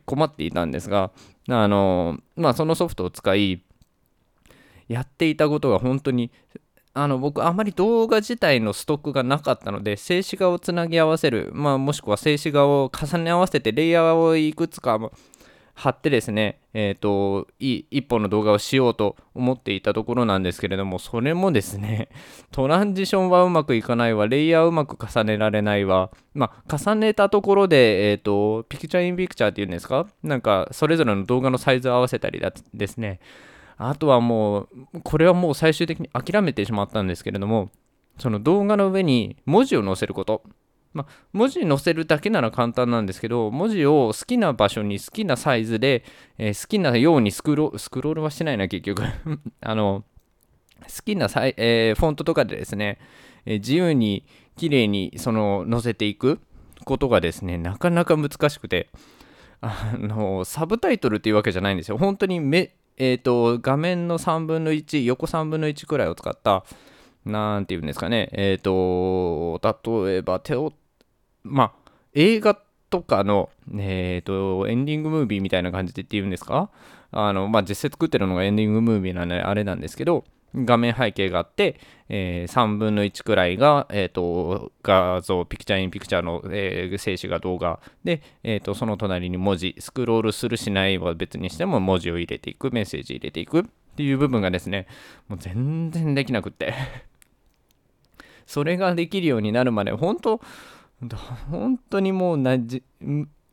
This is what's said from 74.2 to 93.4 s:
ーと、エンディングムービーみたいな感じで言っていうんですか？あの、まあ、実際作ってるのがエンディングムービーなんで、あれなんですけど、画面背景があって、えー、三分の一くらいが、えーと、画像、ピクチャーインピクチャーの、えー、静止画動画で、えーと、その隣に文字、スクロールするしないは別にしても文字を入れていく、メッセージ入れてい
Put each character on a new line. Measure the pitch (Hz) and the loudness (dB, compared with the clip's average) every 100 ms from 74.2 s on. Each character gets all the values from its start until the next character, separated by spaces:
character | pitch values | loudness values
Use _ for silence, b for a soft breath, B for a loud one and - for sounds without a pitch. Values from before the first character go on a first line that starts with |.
ー | 92 | -4
と、 | 95 98 95 98 | -4 -2 -2 -2
エ | 117 | -2
ン | |
デ | 143 151 | -2 -4
ィ | |
ン | |
グ | 156 | -2
ム | 156 | 0
ー | 123 | 0
ビ | 104 | -2
ー | |
み | 98 | -2
た | 92 | -2
い | |
な | 90 | -2
感 | 90 90 | -4 -6
じ | |
で | - | -8
言 | - | -6
っ | |
て | 107 | -4
い | |
う | 95 | -4
ん | |
で | 90 | -6
す | |
か？ | - 139 202 B B B B | -4 -2 -2 B B B B
あ | - 104 | -2 0
の、 | 98 98 | 0 2
ま | 110 | 0
あ、 | |
実 | 95 101 | 0 -4
際 | 143 | -6
作 | - 165 | -2 -2
っ | |
て | 123 | 0
る | 95 | 0
の | 90 | 0
が | |
エ | 98 | 0
ン | 104 | 2
デ | |
ィ | 107 | 2
ン | |
グ | 110 | 2
ム | 117 107 | 2 2
ー | |
ビ | 92 | 0
ー | |
な | 90 87 | -4 -4
ん | |
で、 | 87 | -2
あ | 87 | -2
れ | 104 | -2
な | 101 90 | -2 -6
ん | |
で | 80 | -8
す | - | -6
け | |
ど、 | 139 160 - _ _ - | -2 -2 -2 _ _ -6
画 | 120 120 | 2 2
面 | 120 113 | 2 0
背 | 117 | -2
景 | 98 95 | 0 -2
が | 87 | -2
あ | |
っ | - | -4
て、 | - 196 - b b b | 0 -2 -2 b b b
え | 101 92 87 87 | -6 -4 -4 -2
ー、 | |
三 | 127 110 104 | 0 0 0
分 | 107 104 | 0 0
の | |
一 | 104 - | 0 -4
く | - 98 | 0 2
ら | 90 | 2
い | 95 | 4
が、 | 143 143 - | 4 4 0
え | 101 90 | -4 -4
ー | |
と、 | - 87 85 85 95 57 _ | -2 -2 -2 -4 -6 -8 _
画 | - 95 90 90 | 4 4 4 0
像、 | 90 92 87 | -2 -2 -2
ピ | - | -8
ク | - | -2
チ | |
ャ | 95 | -2
ー | |
イ | 92 | -2
ン | |
ピ | 98 | -6
ク | - | -4
チ | 92 | -2
ャ | |
ー | |
の、 | 85 85 98 | -2 -6 -6
え | 104 95 92 90 | -6 -4 -4 -6
ー、 | 98 | -6
静 | - | -6
止 | 92 92 | -6 -4
画 | 85 | -6
動 | 92 90 | -4 -4
画 | 87 82 B B | -4 -6 B B
で、 | 175 165 b b | -6 -6 b b
え | - 104 | -6 -4
ー | |
と、 | - | -4
そ | 101 113 | -4 -4
の | 104 | -4
隣 | 104 90 90 | -2 -4 -4
に | 90 | -2
文 | 95 92 | 0 0
字、 | 90 - | -2 -8
ス | - | -12
ク | 131 117 | -6 0
ロ | 113 | 2
ー | |
ル | 107 | 2
す | - 117 | -2 -4
る | 117 | -4
し | 110 | -2
な | 98 95 | 0 0
い | 92 | 0
は | 90 | -2
別 | 85 92 - | -4 -8 -8
に | 92 | -8
し | 78 | -4
て | 185 | -2
も | 135 | 0
文 | 95 92 | 2 0
字 | 87 | -2
を | 87 | -6
入 | 82 | -6
れ | - | -8
て | - | -10
い | - | -8
く、 | 135 | -4
メ | 123 | -4
ッ | 101 | -4
セ | - | -8
ー | |
ジ | - | -10
入 | 64 - | -10 -10
れ | |
て | |
い | 80 | -8